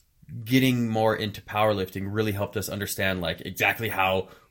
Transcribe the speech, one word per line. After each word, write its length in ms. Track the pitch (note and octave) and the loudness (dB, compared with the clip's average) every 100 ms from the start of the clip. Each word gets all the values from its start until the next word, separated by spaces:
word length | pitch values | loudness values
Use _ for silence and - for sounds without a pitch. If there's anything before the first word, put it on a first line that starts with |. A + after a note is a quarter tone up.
| _ _ - A#2 | _ _ -14 -10
getting 440 | A2 C3 C3 B2 A#2 | 2 4 4 2 0
more 260 | A2 A2 - | 2 2 2
into 260 | G#2 - | -2 -6
powerlifting 640 | - G#2 A2 G2 F#2 G2 G2 | -6 0 2 2 -2 -4 -4
really 240 | G#2+ A2 | -2 0
helped 240 | G2+ G2+ G#2 | 0 -2 -4
us 100 | - | -6
understand, 520 | G2+ G2 - F#2+ F#2 | -4 -4 -2 0 0
like, 200 | E2 F2 F2+ | -2 -4 -6
exactly 420 | F#2+ G2+ G2 A2 | 0 2 2 -2
how 380 | F#2+ F#2+ F#2+ - - - | 0 2 2 0 -10 -8